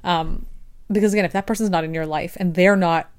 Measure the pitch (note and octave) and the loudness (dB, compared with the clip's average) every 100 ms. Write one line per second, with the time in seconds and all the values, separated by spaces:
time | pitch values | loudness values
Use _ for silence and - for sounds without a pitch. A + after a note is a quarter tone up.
0 | F3+ E3+ D#3+ - - - - - - G3+ | 0 -2 -2 -4 -6 -14 -18 -20 -2 2
1 | G#3 G#3 F3+ F#3+ G3 A3 A3 E3+ D#3+ D#3+ | 2 2 0 -2 -4 -2 0 0 -2 -4
2 | D#3 D3+ F3+ - F3+ E3+ F#3 G3 F3 E3 | -4 -4 -6 -4 -2 4 4 6 4 0
3 | - | -2